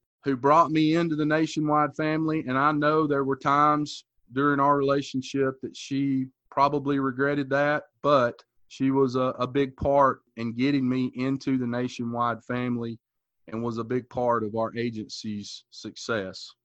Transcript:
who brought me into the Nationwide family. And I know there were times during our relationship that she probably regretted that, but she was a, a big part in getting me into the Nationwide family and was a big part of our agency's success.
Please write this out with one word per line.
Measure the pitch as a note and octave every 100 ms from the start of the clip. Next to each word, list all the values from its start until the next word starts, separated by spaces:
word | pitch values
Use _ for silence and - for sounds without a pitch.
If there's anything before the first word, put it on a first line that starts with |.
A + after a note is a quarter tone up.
| _ _
who | C#3 C3
brought | C3+ D#3 D#3+
me | D#3 D#3 E3
into | E3+ D3+
the | D3+
Nationwide | D#3 D#3+ - D3+ D3+ D3 -
family. | D#3 D#3 D#3 D#3 B2
And | C3
I | D3+
know | D3+ D3 D#3 D3+
there | C#3
were | C3+ C3+
times | D3 C#3+ D3+ D3+ D3 - - _ _
during | B2+ D3 C#3
our | C#3 C#3+
relationship | C#3 C#3 C#3+ C3 C3 C#3 C3+ C3
that | - -
she | - C#3 C#3 C3+ C3 - _
probably | - C#3+ D3 C#3 C#3
regretted | C3+ B2+ C#3+ C#3+ C3+
that, | C#3 D3 D3 - _
but | D3 C#3+ A#2+ - _ _ _
she | - C3+
was | C3+ C3+ B2+
a, | B2+ B2
a | B2+
big | C3+ C3+ -
part | C#3 C#3 C3+ - _ -
in | A#2
getting | A#2 C3+ C#3+ B2+
me | B2+ B2+ A#2+
into | C3 C3+ C#3+ C3
the | A#2+
Nationwide | A#2+ B2+ - A#2 A#2 A#2+ A2
family | - B2 B2 A#2+ A#2 A2+ _ _ _ _ -
and | A2
was | A#2 A2+
a |
big | A2 B2+ A#2+
part | C3 B2 A#2
of | G#2+ A2+
our | A2 A2+
agency's | A#2 A2 G#2+ - A2+ G#2 G2+ - _
success. | - A2 - - A2+ F#2+ F2+ - -